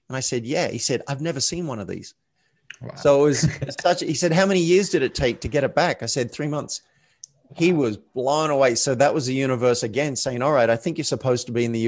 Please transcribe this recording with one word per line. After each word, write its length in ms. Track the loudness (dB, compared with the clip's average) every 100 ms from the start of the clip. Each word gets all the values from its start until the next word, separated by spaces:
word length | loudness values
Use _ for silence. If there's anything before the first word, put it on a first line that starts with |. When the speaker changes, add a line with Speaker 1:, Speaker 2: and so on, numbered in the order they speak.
| -10
Speaker 1:
And 80 | -8
I 60 |
said, 240 | -4 -4 -2
"Yeah." 240 | -2 -2
He 80 | -4
said, 240 | -2 -2 -4
"I've 140 | -6
never 200 | -6 -4
seen 260 | -4 -4 -6
one 120 | -8
of 80 | -8
these." 260 | -10 -12 -20 _ _ _ _ -20 -18
Speaker 2:
Wow. 140 | -16 0
Speaker 1:
So 260 | 4 6
it 60 | 4
was 220 | 4 0 -2
Speaker 2:
<laughs> 180 | -8 -2
Speaker 1:
such, 200 | 0 0
he 120 | -2
said, 180 | -2 0
"How 140 | 2 2
many 140 | 2
years 280 | 4 4 4
did 120 | 0
it 140 | 0 0
take 260 | -2 -2
to 60 | -4
get 140 | -2 0
it 100 | 0
back?" 260 | 0 -2
I 40 | -4
said, 260 | -4 -4
"Three 160 | -6 -6
months." 340 | -6 -6 -12 -14 _ _ _ -20 _ _ 0
He 180 | 2
was 240 | 4 0 -2
blown 520 | _ -4 0 2 2
away. 240 | 4 4 4
So 200 | 0 2
that 180 | 2
was 120 | 2 -2
the 80 |
universe 500 | -2 0 2 2 2
again 320 | -2 -2 -2 -4
saying, 260 | -4 -2
"All 120 | 2
right, 160 | 4 4
I 60 | 2
think 200 | -2 -4
you're 60 | -4
supposed 400 | -2 0 -2 -2
to 40 |
be 140 | -2 -2
in 60 |
the 80 | 0